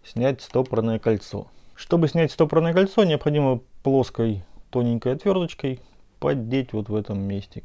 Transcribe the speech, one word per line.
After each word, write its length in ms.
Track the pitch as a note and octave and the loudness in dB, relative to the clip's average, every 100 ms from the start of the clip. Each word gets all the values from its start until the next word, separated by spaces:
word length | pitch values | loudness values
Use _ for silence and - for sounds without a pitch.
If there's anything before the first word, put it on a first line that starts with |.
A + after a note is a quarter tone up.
снять 360 | - - B2+ C3 | -8 -2 0 -2
стопорное 580 | - C3 B2+ A2+ A2+ A2 | -2 -2 0 0 0 0
кольцо. 500 | - G#2+ - G2+ - - - | 0 0 -2 -12 -12 -20 -20
Чтобы 340 | - - F3 D#3 | -20 0 2 2
снять 240 | E3 D#3+ | 2 0
стопорное 400 | - D#3 D#3+ E3 | 2 2 4 2
кольцо, 320 | E3+ F#3+ - | 2 2 4
необходимо 560 | G3 D3+ - D3+ C3+ B2+ - - | 2 2 2 2 2 0 -4 -6
плоской 640 | - C3+ B2+ - A2+ G#2 F2+ - - | 0 2 0 -2 -2 -2 -8 -20 -6
тоненькой 440 | B2+ A#2+ A#2 B2+ | -2 0 0 -2
отвёрточкой 680 | C3+ G3+ F#3 E3+ - C#3 C3 - - - _ | -2 0 0 -2 -4 -6 -6 -12 -20 -20 _
поддеть 540 | C#3+ C#3+ A2+ C3+ C3 | -2 -2 -2 -2 -2
вот 160 | G#2+ G#2 | -6 -4
в 60 | |
этом 260 | G#2+ G#2 G2+ | -6 -4 -6
месте. 420 | G2 G2 G2 - | -4 -6 -8 -16